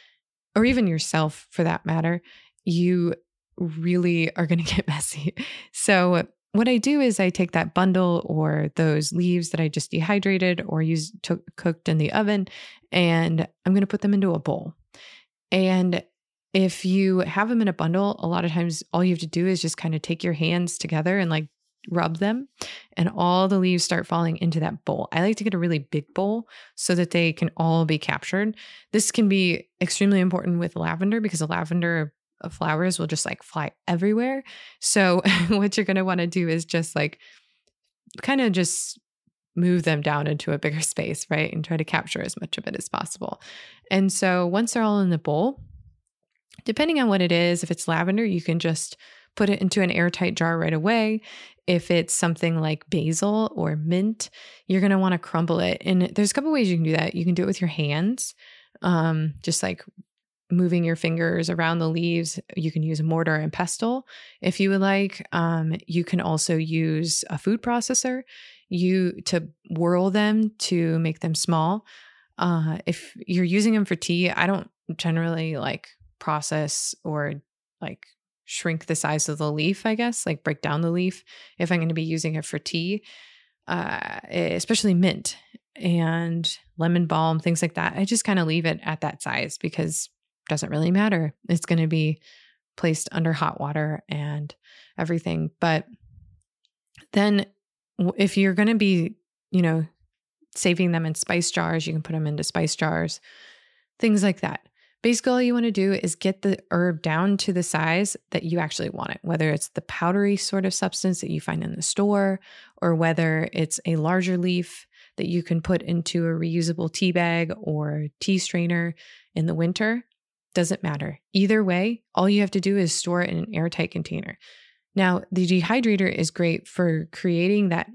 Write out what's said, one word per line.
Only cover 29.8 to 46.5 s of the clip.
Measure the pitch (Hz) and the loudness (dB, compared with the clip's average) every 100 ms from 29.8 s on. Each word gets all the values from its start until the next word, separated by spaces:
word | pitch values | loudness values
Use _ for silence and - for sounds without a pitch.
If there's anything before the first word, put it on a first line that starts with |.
| 180 - 202 196 | -4 2 4 6
important | 185 180 180 170 | 4 2 0 -2
with | 170 170 | -2 -2
lavender | 165 165 196 226 | -2 0 0 0
because | 214 160 | -2 -2
the | 156 | -2
lavender | 175 160 175 170 165 147 - _ _ | -2 0 0 0 0 -2 -8 _ _
uh, | 175 | -14
flowers | - 160 156 180 170 | -4 -2 0 0 0
will | 165 | -2
just, | 156 - | -4 -4
like, | - | -8
fly | - 165 147 - - | -10 -8 -8 -8 -4
everywhere. | 175 196 214 247 269 - - - - | 0 2 2 0 -4 -8 -18 -20 -8
So | - 208 185 180 190 185 | 0 4 4 4 4 2
<laughs> | 170 | 2
what | 202 202 208 | 2 2 0
you're | 202 | 0
gonna | 190 185 | 0 0
wanna | 180 175 | 0 0
do | 180 170 | 0 0
is | 165 165 | 0 -2
just, | 165 160 160 | -2 -2 -2
like, | 147 - - - _ _ _ _ _ _ _ - | -2 -4 -20 -20 _ _ _ _ _ _ _ -8
kinda | - 269 240 | -2 2 2
just | 185 170 - - - _ _ _ _ _ - | 2 0 -2 -6 -12 _ _ _ _ _ 0
move | 180 180 | 2 4
them | 165 151 | 2 0
down | 151 147 151 | 0 0 0
into | 151 - | -2 -2
a | 147 | -2
bigger | 151 156 | -2 -2
<laughs> | |
space, | 156 - - 147 - | -4 -4 -4 -6 -4
right? | 151 156 | -2 -2
And | - | -4
try | 151 160 | -4 -4
to | |
capture | 160 165 - 175 | -2 -4 -4 -6
as | - - | -8 -8
much | 165 - | -8 -8
of | - | -8
it | - | -10
as | - | -6
possible. | - - - - - - - - - _ | -6 -6 -8 -10 -10 -14 -20 -20 -20 _
And | 196 190 | 0 2
so | - 185 180 175 | 2 0 2 2
once | 190 233 | 0 0
they're | 240 | 0
all | 220 208 | 2 2
in | 185 | 2
the | 165 | 0
bowl, | - 151 226 277 - - - _ _ _ _ _ _ | 0 0 0 -2 -12 -20 -20 _ _ _ _ _ _